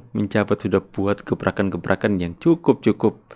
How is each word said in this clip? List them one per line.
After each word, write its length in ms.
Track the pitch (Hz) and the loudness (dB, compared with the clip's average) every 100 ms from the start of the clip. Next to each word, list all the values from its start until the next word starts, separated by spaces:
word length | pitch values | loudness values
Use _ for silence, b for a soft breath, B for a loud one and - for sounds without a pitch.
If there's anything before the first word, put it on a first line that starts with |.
| - | -6
menjabat 480 | 110 101 107 98 101 | -4 -2 0 0 -2
sudah 160 | 98 92 | 0 -2
buat 480 | - - 98 101 - | -2 -4 -2 -2 -2
gebrakan-gebrakan 960 | - 98 - 98 87 - 95 110 98 | -2 -2 0 -2 -2 -2 0 0 0
yang 160 | 87 85 | -4 -2
cukup-cukup 800 | 170 170 - - - - 110 - - | 2 2 2 2 2 2 0 -2 -14